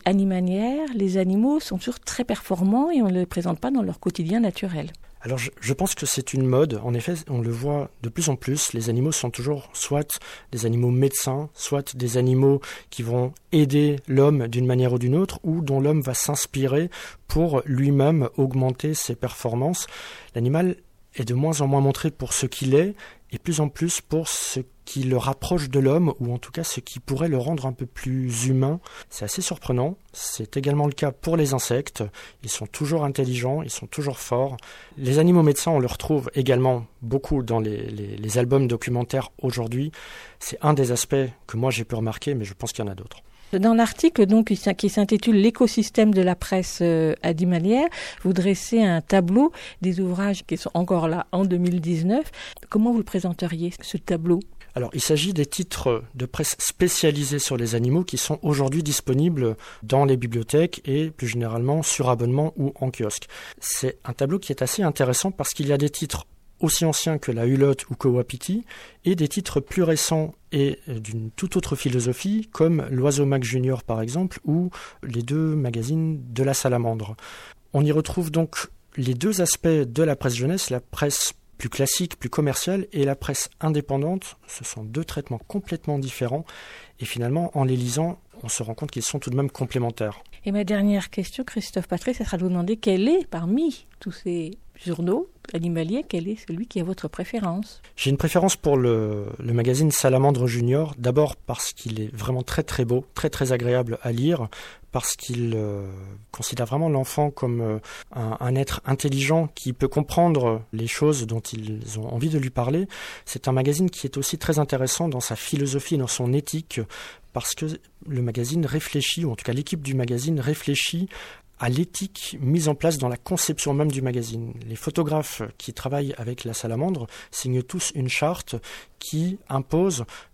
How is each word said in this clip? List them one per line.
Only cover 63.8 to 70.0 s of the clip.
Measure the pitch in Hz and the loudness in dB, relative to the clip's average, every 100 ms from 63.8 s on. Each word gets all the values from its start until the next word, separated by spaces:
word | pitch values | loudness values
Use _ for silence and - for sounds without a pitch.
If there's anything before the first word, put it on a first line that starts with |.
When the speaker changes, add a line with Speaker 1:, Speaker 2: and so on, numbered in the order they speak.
| 131 - - | -4 -4 -8
Speaker 2:
un | |
tableau | 123 139 185 | -2 0 0
qui | - | -2
est | 139 | -4
assez | 127 - | -2 0
intéressant | 185 - 127 123 - | 0 2 2 2 0
parce | - 143 | -2 -4
qu'il | - 143 | -2 0
y | |
a | 143 | 2
des | 147 | 2
titres | - 147 - - - - - | -2 -6 -6 -10 -20 -20 -2
aussi | 165 - | 0 2
anciens | 165 147 - 151 | 2 2 0 -2
que | - | -2
La | 113 | 0
Hulotte | 117 135 139 135 - | 2 4 4 4 -2
ou | 123 | -2
que | 135 | 2
Wapiti, | 123 123 127 - 202 240 - - - | 2 0 -4 -4 -4 -4 -14 -20 -6
et | - 185 | 0 2
des | 147 | 0
titres | - - 147 | -2 -2 -2
plus | 139 - | -2 2
récents | 170 156 | 2 2